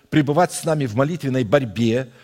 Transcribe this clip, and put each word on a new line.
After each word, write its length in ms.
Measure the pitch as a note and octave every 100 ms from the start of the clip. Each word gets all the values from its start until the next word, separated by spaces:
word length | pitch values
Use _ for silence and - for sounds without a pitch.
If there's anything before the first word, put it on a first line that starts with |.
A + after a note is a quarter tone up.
| -
пребывать 420 | D#3 C#3 D3 F3
с 140 | - E3
нами 200 | D#3 C3+
в 100 | G#2+
молитвенной 500 | C#3+ F3 C#3 C3 A2
борьбе 640 | C#3+ B2 F2 A#2 A#2 C3 -